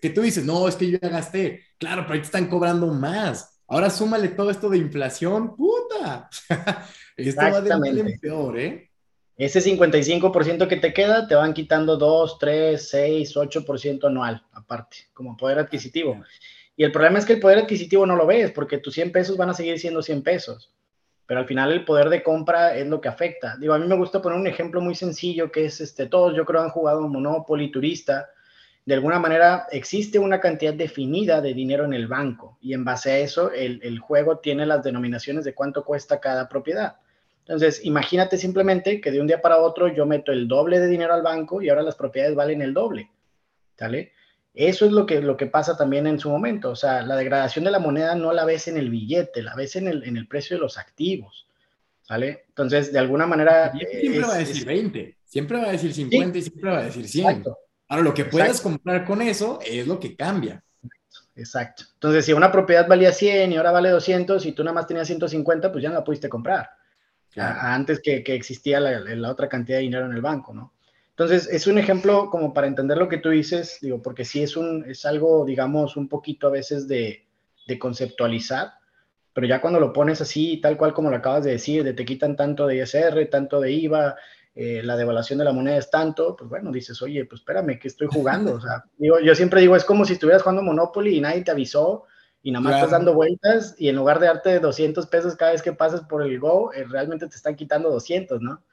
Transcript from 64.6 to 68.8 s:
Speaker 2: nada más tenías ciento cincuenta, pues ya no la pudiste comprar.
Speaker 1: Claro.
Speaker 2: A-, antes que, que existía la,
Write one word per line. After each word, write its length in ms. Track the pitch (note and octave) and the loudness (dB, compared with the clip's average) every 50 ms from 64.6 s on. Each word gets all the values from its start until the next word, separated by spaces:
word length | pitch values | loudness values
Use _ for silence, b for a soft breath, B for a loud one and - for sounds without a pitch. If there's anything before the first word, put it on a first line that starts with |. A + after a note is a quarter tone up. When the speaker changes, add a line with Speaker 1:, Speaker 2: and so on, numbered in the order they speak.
| D3+ | -4
Speaker 2:
nada 120 | E3 E3 | -2 -2
más 120 | E3+ D#3+ - | -4 -4 -4
tenías 200 | E3 E3 D#3+ E3 | -4 -6 -4 -4
ciento 200 | F3 D#3+ F3 D3+ | -4 -4 -4 -4
cincuenta, 440 | D#3 D#3 D3 E3 E3 D#3+ F3 F#3+ | -4 -2 0 0 0 2 0 -2
pues 120 | - C3 C3 | -2 -4 -4
ya 60 | D3+ | -4
no 60 | E3+ | -4
la 80 | D#3+ C#3+ | -4 -4
pudiste 260 | D3+ D3+ D3 - D3 | -4 -4 -6 -6 -8
comprar. 400 | - A2+ A#2 - F#3+ F3+ - - - _ _ _ _ _ _ _ _ _ _ _ | -8 -6 -4 -2 -2 -2 -2 -6 -16 _ _ _ _ _ _ _ _ _ _ _
Speaker 1:
Claro. 280 | _ G#2 A2 - - - | _ -6 -6 -6 -4 -4
Speaker 2:
A-, 140 | B2 B2 B2 | -4 -2 -2
antes 260 | C3 C#3 D#3 D#3 D3+ | -2 0 -2 -2 -2
que, 240 | - D3+ C#3 C3 - | 0 -2 -2 -2 -2
que 120 | - C3 | -4 -4
existía 440 | B2 A#2 - B2 - - C#3+ C#3+ | -4 -6 -8 -14 -6 -2 0 0
la, 200 | C#3 | 2